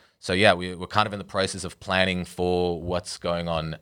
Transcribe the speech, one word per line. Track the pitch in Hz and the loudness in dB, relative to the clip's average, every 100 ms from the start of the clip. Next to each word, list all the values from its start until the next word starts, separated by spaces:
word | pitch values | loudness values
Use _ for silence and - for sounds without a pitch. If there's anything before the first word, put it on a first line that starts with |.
| _ _ | _ _
so, | - | -2
yeah, | 90 104 | 4 6
we, | 90 92 | 6 2
we're | 90 90 | -8 -4
kind | 107 107 | 0 0
of | |
in | 101 | -2
the | |
process | 95 101 95 98 | -6 -2 -2 -2
of | 87 - | -8 -10
planning | - 92 92 90 | -2 2 2 0
for | 87 - 90 90 90 85 | -4 -2 0 2 2 -2
what's | 85 87 - - | -2 -4 -4 -8
going | 87 85 85 | -4 -2 -2
on | 82 80 78 | -2 -4 -8